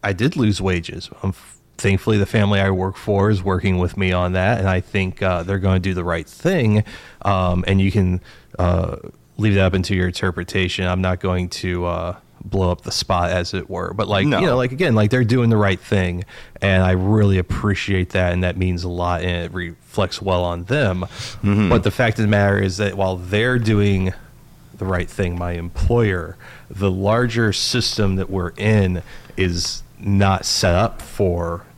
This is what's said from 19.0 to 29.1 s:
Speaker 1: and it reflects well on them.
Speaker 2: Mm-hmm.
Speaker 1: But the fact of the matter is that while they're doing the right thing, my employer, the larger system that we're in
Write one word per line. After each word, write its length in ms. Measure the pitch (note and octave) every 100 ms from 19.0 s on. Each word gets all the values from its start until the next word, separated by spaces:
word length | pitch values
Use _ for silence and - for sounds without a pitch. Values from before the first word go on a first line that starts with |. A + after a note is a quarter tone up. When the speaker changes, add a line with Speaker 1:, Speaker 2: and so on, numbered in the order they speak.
| F2 F2
Speaker 1:
and 240 | F2+ F2 E2+
it 60 |
reflects 680 | F#2 F2 E2+ _ - F#2+ -
well 220 | G2 F2+
on 200 | F2 E2+
them. 420 | F2 C#3 A#2 F2+ F#2 - - -
Speaker 2:
Mm-hmm. 280 | G2+ G#2 G2+
Speaker 1:
But 120 | A#2
the 60 | G2
fact 280 | - A#2+ A2
of 40 |
the 60 | G#2+
matter 300 | G#2 G2+ G2+
is 180 | G2 F2+
that 200 | G2+ F#2+
while 180 | F#2+ F#2
they're 420 | F2+ G#2 A#2+ B2+
doing 540 | A2 G#2 G2+ G2 F#2+ - - - - - - -
the 80 |
right 240 | F#2+ F2+ F2
thing, 280 | - F#2 F2
my 140 | F2
employer, 840 | F2 E2+ - - A#2+ A2 F#2 E2 F#2 - - -
the 200 | F#2+ G2
larger 600 | F#2 G2 A2+ B2 A2 A2+
system 640 | F#2+ - B2+ - - G2+ F#2+
that 120 | F#2
we're 200 | F#2+ F2 -
in 440 | G#2+ G#2+ F#2+ F2+ -